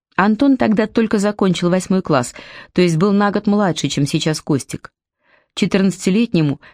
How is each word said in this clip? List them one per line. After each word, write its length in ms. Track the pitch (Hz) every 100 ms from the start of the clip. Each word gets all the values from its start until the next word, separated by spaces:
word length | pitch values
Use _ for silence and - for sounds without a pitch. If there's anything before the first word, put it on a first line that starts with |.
| _ -
Антон 420 | 202 214 277 262
тогда 300 | 226 208 214
только 320 | - 220 214
закончил 500 | 202 208 190 170 175
восьмой 320 | 185 - 190
класс, 320 | - 143 - - - - -
то 80 | -
есть 160 | 180 160
был 140 | 202
на 200 | 202 202
год 160 | 208 208
младше, 400 | 208 196 151 143
чем 180 | - 143
сейчас 360 | 160 156 151
Костик. 500 | - 139 - - - _ _ _ _ _ _ -
Четырнадцатилетнему 1080 | 196 196 196 185 190 196 233 170 147 135 -